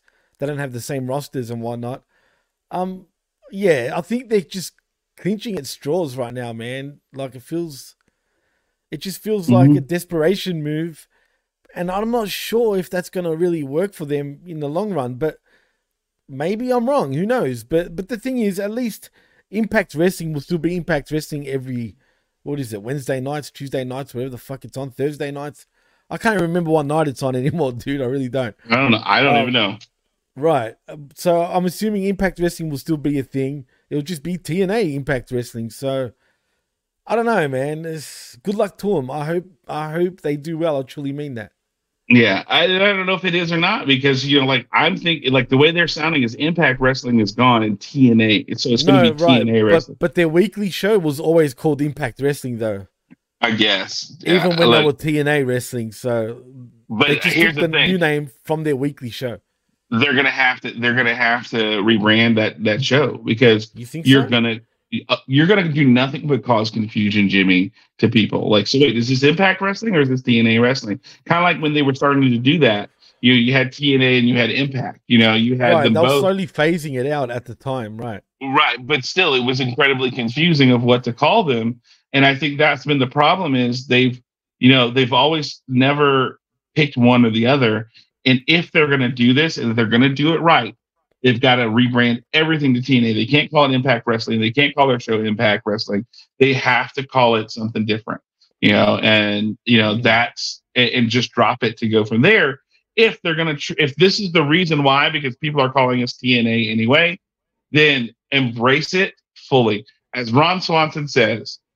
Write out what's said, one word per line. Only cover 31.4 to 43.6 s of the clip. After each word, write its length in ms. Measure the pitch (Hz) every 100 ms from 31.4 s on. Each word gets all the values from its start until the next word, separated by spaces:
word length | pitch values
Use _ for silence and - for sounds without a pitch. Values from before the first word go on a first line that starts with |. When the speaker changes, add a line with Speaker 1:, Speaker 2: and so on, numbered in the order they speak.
Speaker 1:
I'm 220 | 175 185 180
assuming 380 | - 214 208 190
Impact 340 | 190 190 170
Wrestling 300 | 175 170 160
will 80 | 139
still 180 | - 156
be 240 | 143 143
a 40 |
thing. 420 | 120 135 135 147 - _ -
It'll 140 | 143
just 200 | 143 160
be 140 | 165 180
T 240 | - 175
N 80 | 185
A 240 | 226 175 139
Impact 360 | 135 127 -
Wrestling. 380 | 123 120 117 113
So 420 | - 135 135 123 - _ _ _ _ _ _ _ _ -
I 100 | 220
don't 100 | 233
know, 220 | 214 147
man. 360 | 131 139 156 165
It's, 520 | 156 - - - 117
good 180 | 196 208
luck 220 | 202 -
to 200 | 196 175
'em. 140 | 127
I 140 | 147 151
hope, 200 | 175 180 _ -
I 240 | 151 156
hope 300 | 165 180 180
they 160 | 151 147
do 200 | 151 160
well. 220 | 165 139
I 40 |
truly 280 | 127 151 139
mean 220 | 143 147 113
that. 160 | 92 _ _ _ _ _ -
Speaker 2:
Yeah, 340 | 120 107 95 -
I, 160 | 143
I 40 | 175 185
don't 280 | 202 196 185
know 100 | 185
if 100 | 185
it 100 | 170
is 160 | 170
or 60 |
not 280 | 170